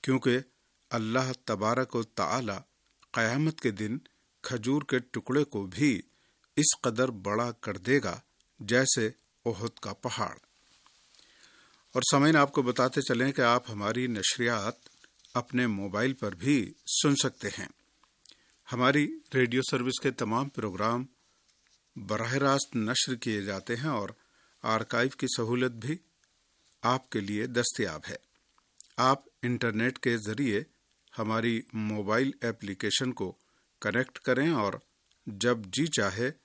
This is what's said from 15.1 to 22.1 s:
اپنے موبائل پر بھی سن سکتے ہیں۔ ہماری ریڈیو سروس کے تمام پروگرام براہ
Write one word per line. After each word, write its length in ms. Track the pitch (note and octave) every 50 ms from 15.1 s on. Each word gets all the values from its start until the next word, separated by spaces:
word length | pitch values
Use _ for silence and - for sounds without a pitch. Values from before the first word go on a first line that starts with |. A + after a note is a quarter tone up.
| _ _ _ - -
اپنے 340 | B2 A#2+ - - B2 B2+ A#2+
موبائل 460 | G#2 G2 G2 G2+ F#2 G#2 A#2 C3 C3+
پر 220 | - - G#2 F2+
بھی 380 | F2 E2 C3 D3 C3+ G2+ - - _ _ -
سن 280 | - - - D3+ C#3+
سکتے 320 | C#3 - C3 - - - G2+
ہیں۔ 200 | - - F#2+ - - _ _ _ _ _ _ _ _ _ _ - - _ _ _ _ _ _ - B2
ہماری 460 | A#2+ B2+ B2+ C#3 D3 D3 C#3 A3+ D#4+ - - -
ریڈیو 280 | C3 B2+ A#2+ A#2 B2+ B2+ -
سروس 280 | - C3 B2 B2+ B2+ - -
کے 80 | C#3+
تمام 380 | A#2+ - B2+ G#2 A2 A#2+ C#3 C#3+
پروگرام 560 | - - A2 G#2+ F2+ F#2 G#2 A2 A#2 B2 C3 C3+ _ _ _ _ _ _ _ _ _ _ _ _ _ _ _ _ _
براہ 380 | - G2+ F#2+